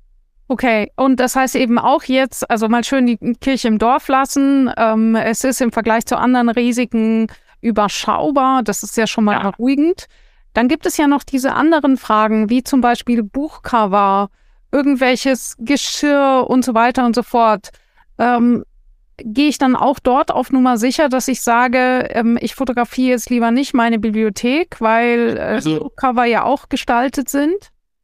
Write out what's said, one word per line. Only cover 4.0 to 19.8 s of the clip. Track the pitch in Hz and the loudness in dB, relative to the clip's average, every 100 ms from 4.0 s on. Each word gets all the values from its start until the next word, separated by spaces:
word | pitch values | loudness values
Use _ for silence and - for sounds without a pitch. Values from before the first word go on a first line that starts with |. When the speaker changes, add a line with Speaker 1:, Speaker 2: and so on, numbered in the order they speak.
| - | 0
Speaker 1:
lassen, | 262 269 285 277 277 254 - | 0 0 0 2 2 0 0
ähm, | 226 220 226 | 0 2 2
es | 220 220 220 | 2 0 -2
ist | 262 247 | -2 0
im | 240 | -2
Vergleich | 233 220 220 | 0 0 -2
zu | - 247 | -2 -2
anderen | 247 254 233 | 2 2 2
Risiken | 226 247 233 240 226 220 226 226 - _ _ | 0 0 0 -2 -2 0 0 -2 -6 _ _
überschaubar, | 233 220 202 - - - 311 277 262 262 | -2 0 0 -2 -2 -2 0 0 2 0
das | 214 202 | -2 -6
ist | 208 - | -6 -2
ja | 220 | -2
schon | - | 0
mal | 208 - | 0 0
Speaker 2:
Ja. | 202 | -2
Speaker 1:
beruhigend. | - 240 277 320 381 - _ _ _ _ | -2 -2 2 0 -2 -8 _ _ _ _
Dann | - 247 | -2 0
gibt | 311 | 0
es | 359 - | -2 0
ja | 285 | 2
noch | 285 | 2
diese | - 269 262 | -2 -2 -2
anderen | - 302 320 277 262 | 0 2 2 2 0
Fragen, | - 214 214 220 214 | 0 0 2 0 0
wie | 247 | 0
zum | - 269 | 0 2
Beispiel | 240 240 - 233 | 2 0 0 -2
Buchcover, | 208 269 302 - - 233 208 202 196 196 202 _ _ _ _ | -2 -6 -8 -10 -4 0 2 2 2 2 -2 _ _ _ _
irgendwelches | 285 277 262 254 247 269 254 - - | 0 2 2 2 2 0 -2 -4 -10
Geschirr | 226 285 - - 294 285 277 262 - | -2 -2 -2 -2 0 2 2 2 2
und | 262 | 0
so | 254 | 2
weiter | 226 240 262 240 | 2 2 2 0
und | |
so | 226 | 0
fort. | - 247 226 208 - - _ _ _ - | -2 2 2 0 -4 -20 _ _ _ -4
Ähm, | 233 240 240 240 - _ _ _ _ - | 0 2 2 0 -4 _ _ _ _ -16
gehe | 233 214 294 | -6 -2 0
ich | 240 | 0
dann | 262 | 0
auch | 247 | 2